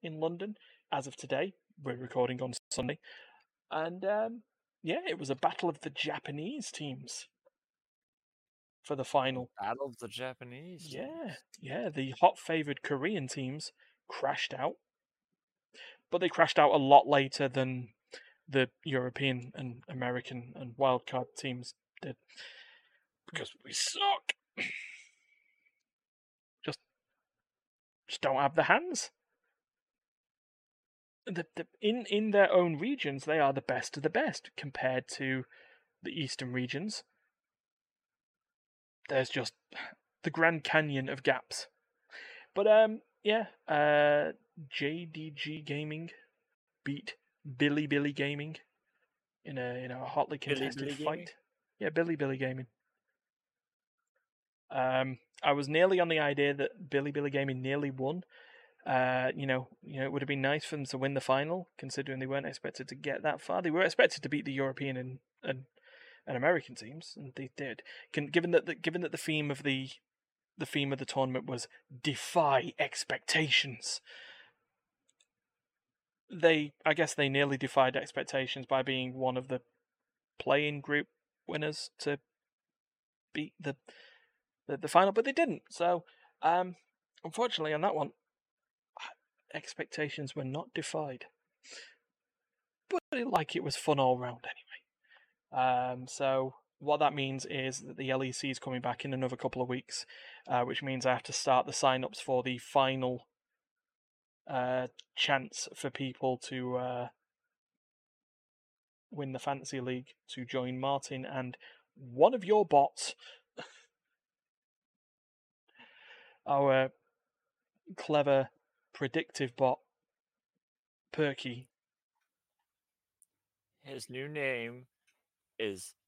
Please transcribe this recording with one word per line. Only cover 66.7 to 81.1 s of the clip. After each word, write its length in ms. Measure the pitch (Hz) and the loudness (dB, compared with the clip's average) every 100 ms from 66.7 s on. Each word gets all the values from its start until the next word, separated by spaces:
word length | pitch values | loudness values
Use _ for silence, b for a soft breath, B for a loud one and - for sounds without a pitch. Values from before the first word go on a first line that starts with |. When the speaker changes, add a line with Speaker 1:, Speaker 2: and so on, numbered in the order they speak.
Speaker 1:
teams, 400 | 123 107 156 - - | -12 -14 -14 -16 -16
and 160 | 139 139 | -14 -10
they 140 | 135 - | -12 -8
did. 260 | 139 110 B B B | -10 -10 B B B
Con-, 140 | - 143 | -4 0
given 220 | 165 175 | 0 4
that 140 | 170 175 | 4 4
the, 80 | |
given 280 | 143 165 170 | -2 -4 -2
that 100 | 165 | -4
the 60 | - | -4
theme 320 | - 156 147 | -2 0 0
of 120 | 139 | -2
the, 280 | 143 135 135 - _ _ _ _ _ - | -2 -2 -4 -14 _ _ _ _ _ -10
the 80 | 139 | -4
theme 260 | 151 139 | -2 0
of 60 | 135 | -2
the 60 | |
tournament 420 | 135 139 131 127 123 | -2 0 0 -2 -4
was 220 | 123 - b _ 127 | -6 -8 b _ -6
defy 720 | 151 131 - 180 147 135 117 - | -4 -4 0 2 6 4 2 -2
expectations, 1200 | - - - - - 160 151 - 139 120 - - B B B B B B _ _ _ _ _ _ _ _ _ _ _ _ _ _ _ _ _ | -4 -4 -6 -6 0 2 4 4 2 -4 -8 -8 B B B B B B _ _ _ _ _ _ _ _ _ _ _ _ _ _ _ _ _
they, 420 | 185 165 160 147 - | 4 6 6 2 -2
I 100 | 165 | 0
guess 200 | 151 156 | 2 2
they 140 | - 139 | 2 2
nearly 280 | 135 143 135 | 4 2 2
defied 400 | 135 - 131 127 | 2 6 6 4
expectations 680 | - - 127 139 131 139 123 | -2 -6 -4 -4 -4 -6 0
by 160 | 135 | 0
being 320 | 131 131 127 | 2 -2 -2
one 220 | 127 127 127 | -2 -2 -2
of 120 | 131 | -2
the 120 | 127 - _ _ _ _ _ _ - | -6 -8 _ _ _ _ _ _ -6
play-in 420 | - 139 147 147 | 2 4 2 -2
group 280 | 135 147 - | 0 0 0